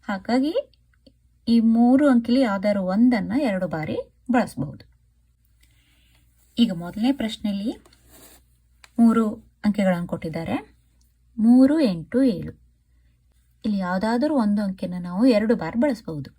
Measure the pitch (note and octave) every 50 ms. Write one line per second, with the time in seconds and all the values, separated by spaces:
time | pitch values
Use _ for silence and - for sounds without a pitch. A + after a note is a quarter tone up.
0 | _ - G#3 F#3+ F#3+ - A#3 C4 C4 D4+ F4+ B4+ C#5+ _ _ _ _ _ _ _
1 | _ _ _ _ _ _ _ _ _ - A#3 A#3 A3 A3+ A3+ A3+ A#3+ A#3+ B3+ C4+
2 | D4 C#4+ B3+ A#3 A#3 A#3 A#3+ C4+ C4+ A3 G3 G3 F#3+ G#3 G3+ G3+ F#3 F3+ F#3 G#3
3 | A#3+ B3+ A#3+ G#3 F3+ F3 G#3 C#4 D4+ A#3 G3 F#3 F#3 E3+ D#3 D#3+ D#3 - - A#4+
4 | C5+ _ _ _ _ - A#3+ B3+ G3 - - C#3 C#3 D3+ - - - _ _ _
5 | _ _ _ _ _ _ _ _ _ _ _ _ _ _ _ _ _ _ _ _
6 | _ _ _ _ _ _ _ _ _ _ _ - A#3 F#3 F#3 E3 E3+ F3 F3 G#3+
7 | A3 B3+ C#4 - A3 G#3+ A3 - - G#3 G3 G3 G3 A#3+ E4+ - _ _ _ _
8 | _ _ - - - - - _ _ _ _ _ _ _ _ _ - _ _ -
9 | A#3 A3+ A3+ A3+ A3+ G#3+ G#3+ - - _ _ _ - G#3 G3 - G3 F#3+ F3+ F3
10 | F3 D#3+ - E3+ - E3 D#3 E3 E3 F3 G#3 D#4 A4 _ _ _ _ _ _ _
11 | _ _ _ _ _ _ _ A#3 G#3+ A#3 A#3+ B3+ C4 C4+ D4 E4 D4+ A3 F3+ E3
12 | D#3+ - - B3 C4+ B3+ F#3+ D#3+ D3+ D#3 - _ _ _ _ _ _ _ _ _
13 | _ _ _ _ _ _ _ _ _ _ _ _ - A3+ G#3 G3 F#3 F3 F3+ F#3+
14 | G3+ A3 A#3 B3 C4+ D#4 D#4 C4+ A3 G#3 G#3 G#3 G#3 G3 F#3+ - - F3 F3+ F3+
15 | F3 F3 F3 F#3+ A#3+ C4+ A#3 G#3 G#3+ A3 A#3 - E3 D#3+ - A3+ C4+ D4 B3+ -
16 | - - D#3+ D3 C3+ - _